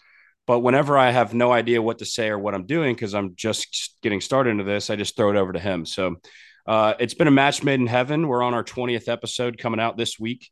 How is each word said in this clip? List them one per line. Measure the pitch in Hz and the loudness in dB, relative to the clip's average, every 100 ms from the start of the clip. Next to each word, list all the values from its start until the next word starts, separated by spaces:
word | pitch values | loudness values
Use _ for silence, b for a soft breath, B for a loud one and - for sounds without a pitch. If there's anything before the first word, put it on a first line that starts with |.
| b b b b | b b b b
but | - 120 | 0 2
whenever | 123 135 139 139 | 4 4 4 6
I | 127 | 6
have | 123 107 | 4 2
no | 117 123 | 2 2
idea | 123 117 120 | 2 2 2
what | 113 110 | 0 -4
to | |
say | 110 - 110 | -6 -4 -2
or | 104 | -2
what | 104 | -4
I'm | 98 92 | -4 -4
doing, | 165 147 113 | -2 0 -2
'cause | 107 | -4
I'm | 104 98 87 | -4 -6 -4
just | 110 104 - - - _ | -4 -4 -6 -8 -10 _
getting | 113 107 | -4 -2
started | - 131 127 | 0 0 2
into | 104 | 0
this, | 98 104 - | -2 -4 -4
I | 104 | -4
just | 98 - | -4 0
throw | 104 | 2
it | 101 | 2
over | 92 | 0
to | 87 | -2
him. | 101 90 80 | -4 -4 -6
So, | - 92 85 b b b b b | -4 -4 -6 b b b b b
uh, | 110 110 107 | 2 2 0
it's | 120 | -2
been | - 160 | 2 4
a | |
match | 139 139 143 | 6 4 2
made | 143 135 | 0 0
in | 120 | 0
heaven. | 123 127 151 160 | 0 0 -2 0
We're | 123 | 0
on | 123 | 0
our | 120 | -2
twentieth | 101 - 123 117 120 | -6 -6 -4 -4 -4
episode | 117 120 - 123 120 | -6 -6 -4 -4 -4
coming | 120 110 | -4 -2
out | 113 104 | -2 -2
this | 110 - | -6 -6
week. | 110 123 - | -8 -8 -14